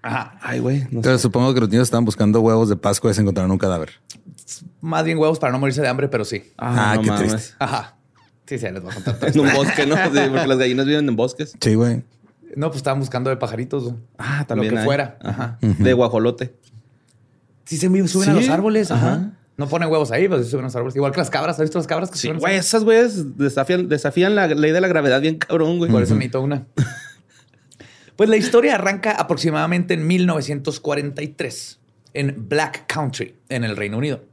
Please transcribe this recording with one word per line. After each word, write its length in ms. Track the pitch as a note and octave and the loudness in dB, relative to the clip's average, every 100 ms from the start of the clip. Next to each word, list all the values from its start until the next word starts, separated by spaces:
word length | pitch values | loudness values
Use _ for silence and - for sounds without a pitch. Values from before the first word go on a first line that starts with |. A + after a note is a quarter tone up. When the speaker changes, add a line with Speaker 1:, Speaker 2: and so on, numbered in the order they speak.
Speaker 1:
Ajá. 360 | A#2+ B2 A2 - | -6 -6 -8 -14
Speaker 2:
Ay, 160 | - B2 | -8 -4
güey, 280 | B2 C#3 B2+ | -2 -2 -2
no 120 | A#2+ | -2
Speaker 3:
Pero 140 | A#2 B2+ | 2 2
Speaker 2:
sé. 40 | |
Speaker 3:
supongo 320 | A#2+ A#2+ B2+ | 2 2 2
que 60 | B2+ | 2
los 80 | A2 | 2
niños 160 | A2 | 2
estaban 200 | B2 A#2 | 2 2
buscando 360 | A#2 - G#2+ A2 | 0 2 4 4
huevos 280 | A2+ A2+ A2+ | 4 4 2
de 60 | F#2+ | 2
Pascua 360 | G2+ G2 A#2 | 0 0 0
y 20 | |
se 60 | G2 | 2
encontraron 300 | G2+ F#2+ F#2 | 2 2 0
un 60 | F#2+ | 0
cadáver. 320 | G2 F2 D#2 - _ - - - - - - _ | 0 -2 -6 -14 _ -20 -20 -20 -20 -18 -18 _
Speaker 1:
Más 240 | D#3+ D#3+ | -4 -2
bien 140 | D#3+ E3 | 0 2
huevos 200 | D#3 D#3+ | 2 2
para 140 | C#3 | 0
no 60 | B2+ | 0
morirse 200 | C#3 C3+ | 0 0
de 80 | C#3 | 0
hambre, 200 | B2+ C#3 | 0 -2
pero 160 | B2 | -2
sí. 280 | G#2 G#2 - - | -4 -8 -10 -10
Speaker 2:
Ah, 340 | A#2+ A#2+ G#2 | -2 0 2
Speaker 3:
Ah, 40 | G#2+ | 2
Speaker 2:
no 60 | |
Speaker 3:
qué 60 | G#2+ | 2
Speaker 2:
mames. 200 | G#2 G#2 | 2 0
Speaker 3:
triste. 220 | A2 - - | -2 -6 -8
Speaker 1:
Ajá. 340 | C3+ B2+ - _ _ _ _ _ - | -6 -4 -8 _ _ _ _ _ -12
Sí, 120 | C3 | -8
sí, 80 | G#2+ | -8
les 100 | F#2+ | -10
voy 80 | F2+ | -12
a 40 | |
contar 240 | - - A2+ | -10 -6 -4
todo 120 | C#3 | 0
Speaker 2:
<laughs> 0 | |
En 80 | D3 | 2
un 60 | C#3 | 4
Speaker 1:
esto. 100 | C#3+ | 2
Speaker 2:
bosque, 240 | C#3 - C#3+ | 2 0 2
¿no? 80 | D3+ | 2
Sí, 140 | - C#3 C#3 | 2 2 2
porque 160 | C3+ D3 | 0 0
las 100 | C3 | 2
gallinas 280 | B2+ B2+ C#3 | 2 0 0
viven 220 | D3+ D3 | 0 0
en 60 | A2+ | 0
bosques. 360 | B2+ - D3+ - | -2 -4 -12 -2
Speaker 3:
Sí, 140 | - | 2
güey. 280 | G#2+ A#2+ A#2 - _ _ _ - - | 2 2 0 -6 _ _ _ -16 -6
Speaker 1:
No, 120 | D#3 | -6
pues 100 | C#3+ | -4
estaban 200 | C#3 C3+ | -4 -4
buscando 300 | C3+ B2+ C3 | -4 -4 -4
de 60 | C3 | -4
pajaritos, 480 | B2 A2+ B2+ C#3+ | -6 -6 -6 -6
güey. 120 | A#2+ A#2+ - _ | -6 -10 -16 _
Speaker 2:
Ah, 280 | - C#3+ C#3+ | -6 -6 -4
también 240 | A2 G#2+ | -2 0
Speaker 1:
Lo 40 | A2+ | 0
que 40 | |
Speaker 2:
hay. 40 | A2+ | 0
Speaker 1:
fuera. 320 | C#3+ C3+ - | 0 -4 -8
Speaker 2:
Ajá. 360 | - A2 A#2+ A#2 | -8 -6 -6 -2
Speaker 3:
Ujú. 220 | A2+ F#2+ | 0 2
Speaker 2:
De 80 | B2+ | 4
guajolote. 600 | B2 A#2+ A#2 A2+ A#2+ B2+ _ _ - _ _ _ _ _ _ _ _ - | 4 4 2 0 -2 -8 _ _ -20 _ _ _ _ _ _ _ _ -10
Speaker 1:
Sí, 100 | D#3 | -2
se 140 | F#3 | 2
me 180 | F#3 F#3 | 2 2
suben 220 | F#3 F#3+ | 2 4
a 40 | |
Speaker 2:
Sí. 60 | G#3 | 4
Speaker 1:
los 80 | B3+ | 4
árboles. 420 | E3+ G#3 G#3+ G3 | 2 2 0 0
Ajá. 220 | A#2+ A#2+ | 2 2
Speaker 2:
Ajá. 200 | D#3 G3 - _ - | 0 -4 -10 _ -8
Speaker 1:
No 100 | C#3+ | -4
ponen 220 | E3 E3 | -2 0
huevos 200 | D#3 C#3 | 0 0
ahí, 160 | A#2 F#3+ | 2 2
pero 140 | D#3 | 0
se 60 | A#2 | -2
suben 160 | C3+ | -4
a 40 | B2+ | -4
los 80 | B2 | -6
árboles. 200 | B2 C3 | -4 -2
Igual 160 | C#3 | -2
que 60 | C#3+ | -2
las 100 | D#3+ | -2
cabras. 280 | C#3+ E3 D3+ | -2 -2 -2
¿Has 60 | |
visto 160 | D#3 F3 | -2 -2
las 80 | D#3 | -4
cabras 200 | D#3+ F#3 | -4 -4
que 60 | - | -6
se 60 | |
Speaker 2:
Sí, 60 | - | -6
Speaker 1:
suben 80 | D#3+ | -2
a 20 | |
los 20 | |
Speaker 2:
güey, 100 | D#3 | 0
Speaker 1:
árboles? 120 | G3 E3+ | 0 2
Speaker 2:
esas 180 | A3+ | 2
güeyes 520 | G#3+ A3+ A#3+ G#3 C#3+ B2+ | 4 4 4 0 -8 -2
desafían, 520 | C#3 B2 C3+ F3+ F3+ | -2 0 0 0 0
desafían 440 | D3+ C#3+ E3+ F#3 G#3 | -2 0 2 4 4
la 100 | F3+ | 2
ley 260 | D3+ D3+ | 2 2
de 80 | E3 | 2
la 80 | F#3 | 2
gravedad 320 | E3 C#3 C3 | 2 4 2
bien 140 | D3+ D#3+ | 2 -2
cabrón, 400 | - E3 D#3+ F3 | -2 0 2 0
güey. 140 | E3+ | 2
Speaker 1:
Por 120 | - | 2
eso 100 | F2+ | 4
Speaker 3:
Ujú. 40 | A2 | 0
Speaker 1:
necesito 200 | A#2+ C3 | 0 -4
una. 240 | C3+ C#3+ - - | -2 -4 -6 -4
<laughs> 200 | A#2+ - - - _ _ _ _ _ _ - - - - | -4 -4 -18 -20 _ _ _ _ _ _ -20 -20 -20 0
Pues 120 | G#3+ | 4
la 80 | A3 | 4
historia 380 | - A#3 C#4 | 4 4 4
arranca 380 | A#3 G3 G3 G#3+ | 2 0 -2 -2
aproximadamente 840 | G#3 - E3+ E3 D3+ D#3+ F3 F3+ | -2 -2 0 0 0 0 -2 0
en 100 | F3 | -2
mil 220 | D#3 F3+ F3+ | 2 2 2
novecientos 540 | D#3+ C3+ D3 C#3 D3 | 0 -4 -6 -6 -6
cuarenta 420 | - C#3+ C#3+ C#3 | -4 -4 -4 -8
y 60 | D3+ | -12
tres, 500 | - B2+ - - - _ _ _ | -8 -10 -10 -16 -20 _ _ _
en 340 | C#3+ C#3 C#3 G2+ | -4 -4 -4 -4
Black 380 | D3 D#3 - - | -2 -2 -4 -8
Country, 480 | - C#3+ - A2 _ _ | -4 -4 -6 -10 _ _
en 140 | C3 | -4
el 140 | A2+ G2+ | -4 -4
Reino 200 | G#2 A2 | -4 -4
Unido. 260 | D3 C3+ - | -4 -6 -10